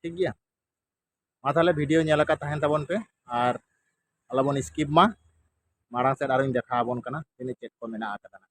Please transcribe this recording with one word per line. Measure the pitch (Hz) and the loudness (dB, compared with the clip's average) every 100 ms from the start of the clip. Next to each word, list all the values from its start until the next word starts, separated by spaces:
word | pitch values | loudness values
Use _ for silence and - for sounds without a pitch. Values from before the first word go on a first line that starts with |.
ᱴᱷᱤᱠ | 170 | -10
ᱜᱮᱭᱟ? | 170 170 - _ _ _ _ _ _ _ _ _ _ | -4 -4 -4 _ _ _ _ _ _ _ _ _ _
ᱢᱟ | 139 | 0
ᱛᱟᱦᱚᱞᱮ | 147 170 | 2 4
ᱵᱷᱤᱰᱤᱭᱳ | 156 143 160 | 2 2 2
ᱧᱮᱞ | 156 151 | 4 2
ᱟᱠᱟᱫ | 151 156 | 4 0
ᱛᱟᱦᱮᱱ | 147 151 | -2 -2
ᱛᱟᱵᱚᱱ | 147 151 143 | 0 0 -2
ᱯᱮ, | 196 220 _ - | -6 -6 _ -6
ᱟᱨ | 120 123 123 _ _ _ _ _ _ _ | 0 0 -2 _ _ _ _ _ _ _
ᱟᱞᱚᱵᱚᱱ | 127 135 139 | -2 0 -2
ᱥᱠᱤᱯ | - - 147 | -4 -6 2
ᱢᱟ। | 156 208 - _ _ _ _ _ _ _ | 4 4 2 _ _ _ _ _ _ _
ᱢᱟᱲᱟᱝ | 120 131 135 | 0 0 0
ᱥᱮᱫ | 139 | 0
ᱟᱨᱚᱧ | 131 135 | 2 2
ᱫᱮᱠᱷᱟᱣ | 123 - 123 | -2 -2 -4
ᱟᱵᱚᱱ | 120 123 | -2 -4
ᱠᱟᱱᱟ | 123 147 151 | -6 -10 -12
ᱛᱤᱱᱟᱹᱜ | _ 127 123 | _ -12 -10
ᱪᱮᱫ | 113 | -14
ᱠᱚ | _ 113 | _ -12
ᱢᱮᱱᱟᱜ | 110 110 | -10 -8
ᱟᱠᱟᱫᱟ। | 101 - 98 _ | -10 -16 -20 _